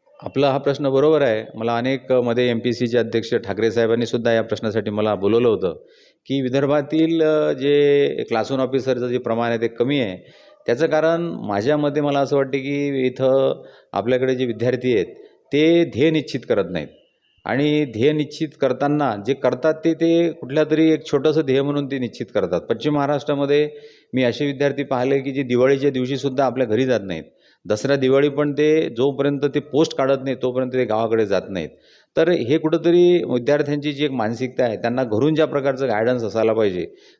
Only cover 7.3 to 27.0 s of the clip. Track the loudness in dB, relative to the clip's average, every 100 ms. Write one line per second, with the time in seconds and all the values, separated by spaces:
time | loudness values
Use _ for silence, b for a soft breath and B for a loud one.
7.3 | 2 0 0 2 4 4 4 2 -2 -2
8.3 | -2 -2 -2 0 -2 0 -2 -2 -4 -2
9.3 | -2 0 0 -2 -2 0 0 -2 -6 B
10.3 | B B B -4 0 0 2 0 0 -4
11.3 | -8 -4 -2 0 0 0 -2 -2 0 0
12.3 | 0 0 -4 -4 -4 -2 0 -2 0 2
13.3 | 2 2 -2 B B B -4 0 0 0
14.3 | -2 -2 -2 -2 0 0 0 0 -8 B
15.3 | B -2 2 4 4 2 2 2 2 -4
16.3 | -10 -2 0 0 -4 -8 -16 _ _ _
17.3 | _ -4 0 2 0 -2 2 2 2 -4
18.3 | -6 -8 -2 -2 0 0 0 0 -2 -4
19.3 | -2 -2 0 -2 0 -2 0 2 2 0
20.3 | -4 -4 -2 0 2 4 2 0 0 2
21.3 | 0 0 0 0 -2 -4 -6 -6 -8 -6
22.3 | -4 -2 -4 -2 -4 -2 0 0 -2 -2
23.3 | -4 0 0 0 B B B B 0 0
24.3 | 0 -4 0 -2 -2 -4 -2 0 0 -2
25.3 | -6 0 2 4 4 2 0 -4 -2 -4
26.3 | 0 -2 0 0 0 2 0